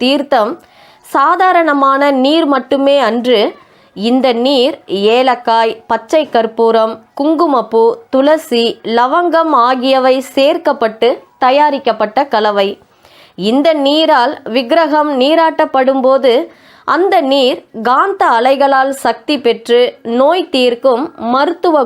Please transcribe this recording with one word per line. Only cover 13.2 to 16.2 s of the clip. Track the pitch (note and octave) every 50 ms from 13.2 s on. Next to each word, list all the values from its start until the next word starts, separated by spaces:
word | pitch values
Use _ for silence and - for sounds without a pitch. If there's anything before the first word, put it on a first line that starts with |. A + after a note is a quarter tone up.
| - - _ -
இந்த | F3+ G#3+ A#3 C#4 C#4+ E4 D#4+
நீரால் | D4 C#4 C#4 D4 D#4 D#4+ D#4 D4+ C4 A#3+ C4+ D4+ - - -
விக்கிரகம் | A3 C4 B3+ A#3 D#4 E4+ E4 D4 D4 D4+ D4 D4+ C#4+
நீராட்டப்படும்போது | B3+ B3+ C#4+ D#4+ E4 E4 D#4+ D4+ D#4 D#4 D4 C#4 C4 C4 C4 C4+ C4+ B3 C4 C4 C4+